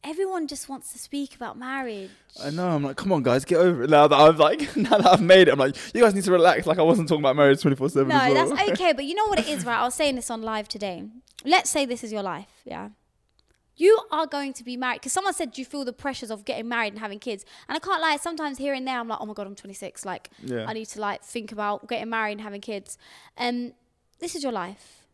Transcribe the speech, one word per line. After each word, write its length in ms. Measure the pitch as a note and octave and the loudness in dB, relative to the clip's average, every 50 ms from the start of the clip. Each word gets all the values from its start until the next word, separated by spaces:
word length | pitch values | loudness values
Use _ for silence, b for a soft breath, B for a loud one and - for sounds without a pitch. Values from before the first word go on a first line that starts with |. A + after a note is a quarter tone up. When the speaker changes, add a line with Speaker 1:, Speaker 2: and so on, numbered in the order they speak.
| - | -12
Speaker 1:
everyone 440 | C#4 D#4+ D#4+ G4 F#4+ F#4+ F4+ D#4+ C#4 | -12 -6 -6 -6 -4 -4 -6 -6 -6
just 220 | D4 C4+ - - | -8 -12 -12 -14
wants 220 | C4+ C4 - - - | -14 -14 -14 -16 -16
to 60 | - | -16
speak 360 | - - - C#4+ C#4+ C4+ - | -16 -10 -8 -8 -8 -8 -10
about 220 | - B3 G#3+ - - | -14 -14 -14 -12 -12
marriage. 520 | B3 B3+ C4 C4+ C4 A#3+ A3 G3+ F#3+ F#3+ - _ _ _ _ - - | -12 -10 -8 -8 -8 -8 -8 -10 -12 -14 -18 _ _ _ _ -10 -8
Speaker 2:
I 60 | C#3+ | -6
know. 180 | D3 E3+ F3+ F3+ | -4 -2 -2 0
I'm 140 | E3+ D3 C#3+ | 0 0 -2
like, 120 | C#3 C#3 - | -4 -6 -6
"Come 140 | - G3 | -2 0
on, 120 | F#3+ D#3 B2+ | 0 2 2
guys, 220 | B2+ B2 C3+ C3+ | 2 2 2 2
get 120 | - F3+ D#3+ | 2 2 4
over 240 | F3 F#3 F3 C3+ A#2 | 4 4 4 2 2
it." 60 | D3 | 4
Now 180 | D#3 D3 D3 D3 | 6 8 8 8
that 80 | C#3+ C#3 | 8 8
I've, 220 | D3+ D#3 E3 D3+ | 8 8 8 8
like, 360 | D#3 D3+ - D#4 D4 C#4 - | 4 4 4 0 -4 -4 -2
<laughs> 0 | - | -2
now 200 | G#3 - - G#3 | 0 2 2 4
that 80 | - | 6
I've 160 | F#3 F3+ F#3+ | 6 6 6
made 260 | F#3+ E3+ F#3 F#3+ F#3 D#3 | 8 8 10 10 10 8
it, 40 | |
I'm 80 | C#3 C#3 | 6 4
like, 160 | C3 C3+ C#3+ B B B B | 2 0 0 B B B B
"You 80 | A3 | 4
guys 120 | A#3+ A3 G3 | 4 4 4
need 80 | G3 F3+ | 2 0
to 60 | G3+ | 2
relax." 340 | F#3 F3+ E3 F3+ E3+ A#2+ E3+ | 4 6 6 6 4 4 0
Like, 140 | E3 D#3 F3+ | -2 2 4
I 40 | D#3+ | 4
wasn't 240 | E3 E3+ A3 E3 D3+ | 4 4 2 2 0
talking 120 | E3 D3+ | 0 2
about 140 | D3 C3+ C3 | 2 0 4
marriage 260 | D3+ C#3+ C#3 C#3 C#3 | 6 6 6 6 6
twenty-four 280 | - D3+ C#3 B2+ B2+ C3+ | 4 0 0 0 -2 -2
seven 200 | - C#3 C#3 - | 0 0 0 2
Speaker 1:
No, 60 | - - | 2 2
Speaker 2:
as 160 | - - C3+ | 4 4 4
well. 220 | - E4 - D4 | 2 2 0 0
Speaker 1:
that's 160 | - G4 G#4 | 0 0 0
Speaker 2:
<laughs> 20 | - | 0
Speaker 1:
okay. 200 | - F#4 F4 D4+ | 0 2 0 0
But 120 | A#3+ C#4+ | 0 -2
you 100 | C#4 E4+ | -6 -2
know 120 | G4+ G#4+ A4 | -2 0 0
what 120 | G#4 E4+ | 0 -2
it 80 | A3 D4+ | -2 -2
is, 180 | D4+ F#3 F3 | -4 -6 -4
right? 140 | - A#3 - | -4 -2 -2
I 40 | - | -2
was 120 | B3+ B3+ | -2 -2
saying 200 | - D#4 D4 C4+ | -2 -2 -2 -2
this 140 | B3+ A#3 - | -4 -6 -8
on 120 | A#3+ A3+ | -10 -8
live 260 | A3 A3 A3 G#3+ G#3 - | -8 -6 -6 -6 -8 -8
today. 360 | - G#3 G#3 G3 F3+ E3+ F#3+ G#3+ A3 B3 _ _ _ - - | -10 -8 -8 -8 -8 -10 -14 -16 -18 -20 _ _ _ -12 -2
Let's 240 | C4 E4 F#4+ - - | 2 2 2 2 0
say 160 | - D#4 C#4 | -2 -2 -2
this 180 | B3 B3 A#3 - | -2 -4 -8 -8
is 80 | A3 | -8
your 120 | G#3+ G#3+ G3 | -8 -8 -6
life, 260 | F#3+ E3+ D3 G3+ _ _ _ _ | -6 -8 -10 -12 _ _ _ _
yeah? 240 | - - E3+ F#3+ G#3 G#3 _ _ _ _ _ _ _ _ _ _ _ _ _ _ _ _ _ | -16 -14 -14 -14 -16 -18 _ _ _ _ _ _ _ _ _ _ _ _ _ _ _ _ _
You 200 | D#4 F#4+ A4 A4 - - | 4 4 4 4 2 -4
are 160 | D#4+ D4+ D#4+ D4+ | -4 -4 -4 -4
going 240 | - C#4+ C#4 C#4 C4 | -4 -8 -8 -8 -10
to 100 | - A#3+ | -12 -14
be 100 | B3+ B3 | -12 -10
married. 260 | B3 B3+ B3+ A#3+ - | -6 -6 -6 -6 -6
'Cause 120 | - C4+ - | -6 -6 -6
someone 200 | F#4 F#4+ G4 F4 | -4 -2 -4 -4
said, 200 | - E4+ B3+ - | -4 -6 -8 -8
"Do 80 | - | -14
you 40 | C4 | -14
feel 200 | - - C#4+ C#4 | -10 -10 -8 -8
the 80 | A#3+ B3 | -8 -10
pressures 360 | _ - C#4+ C4 - - G#3+ | _ -8 -8 -8 -8 -10 -12
of 120 | A3 G#3 G#3 | -12 -12 -8
getting 240 | - B3 - A3+ A#3 | -8 -8 -8 -6 -6
married 240 | A#3+ A#3 A3+ G#3 G3+ | -4 -4 -4 -4 -6
and 60 | G#3+ | -10
having 180 | A3 G#3+ G3 G#3 | -12 -12 -12 -10
kids?" 260 | - B3+ G#3+ G3 - b b b b b | -10 -10 -10 -10 -12 b b b b b
And 80 | - D#4+ | -8 -8
I 20 | |
can't 220 | - F#4+ F#4+ E4 | -4 -4 -4 -2
lie, 160 | D#4+ D#4+ D4+ C#4+ | 0 -2 -2 -2
sometimes 400 | - E4+ E4+ D#4 D#4 D4 C4+ B3+ | -4 -8 -8 -6 -8 -8 -8 -6
here 160 | C4+ C#4+ C#4 | -6 -4 -4
and 120 | C4 B3+ | -4 -6
there, 140 | C4 C4 B3 | -6 -6 -6
I'm 80 | A#3 A3+ | -6 -6
like, 120 | A3 - | -8 -8
"Oh 40 | - | -8
my 80 | G#3+ G#3+ | -10 -10
God, 140 | G#3 G3+ G3 | -12 -12 -12
I'm 80 | G3+ | -14
twenty-six. 480 | - - G3+ G3 - - F#3 - - - | -18 -18 -20 -18 -14 -16 -16 -14 -12 -10
Like, 240 | G3 F3+ - _ - b b - | -10 -10 -10 _ -20 b b -12
Speaker 2:
Yeah. 220 | C3+ B2 A#2 A3 G#3+ | -8 -6 -6 -6 -6
Speaker 1:
I 60 | A3 | -8
need 140 | A3 A3 - | -10 -10 -12
to, 120 | - G#3 | -12 -8
like, 220 | G#3+ G3+ G3 - _ | -8 -8 -8 -8 _
think 300 | - - B3 G#3+ G#3+ A3+ | -12 -12 -12 -12 -10 -10
about 340 | G#3 G#3 G#3 G#3 - - A3 | -6 -4 -4 -4 -6 -6 -8
getting 220 | A#3+ A3+ - A3+ | -8 -8 -6 -6
married 240 | A3+ A3+ A3 G#3+ G#3 | -4 -4 -4 -4 -6
and 80 | G#3 | -8
having 180 | G#3+ G#3+ G3+ G3+ | -12 -12 -14 -14
kids." 380 | G3+ - G#3+ G3+ G3 - - _ b b b b b b b - | -12 -10 -10 -12 -12 -14 -20 _ b b b b b b b -6
Um, 340 | A#3+ B3 A#3+ A#3+ A#3+ A#3+ - _ _ _ _ _ _ _ _ _ | -6 -4 -4 -4 -6 -10 -14 _ _ _ _ _ _ _ _ _
this 160 | - F4 - | -12 -10 -10
is 80 | E4+ C#4 | -6 -6
your 80 | C4+ | -6
life. 440 | A#3 G3+ F3 F3+ G3+ _ - - _ _ _ _ | -6 -6 -8 -8 -12 _ -20 -20 _ _ _ _